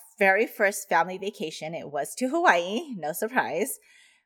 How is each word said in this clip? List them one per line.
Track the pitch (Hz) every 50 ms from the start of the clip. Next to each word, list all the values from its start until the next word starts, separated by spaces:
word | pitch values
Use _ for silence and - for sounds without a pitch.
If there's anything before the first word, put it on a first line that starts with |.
| - - _ -
very | 202 190 190 208 240
first | - - - 214 190 202 - - -
family | 185 165 170 180 185 190
vacation. | 190 202 214 - 190 156 - - 156 156 170
It | 156 175 147
was | 143 143 147 - -
to | - 247 254
Hawaii, | 285 339 349 349 185 175 170 185 208 240 349 285 240
no | 180 151 147 165
surprise. | - 208 220 254 233 127 113 143 175 214 269 - - _ _ _ _ _ _ _ _ _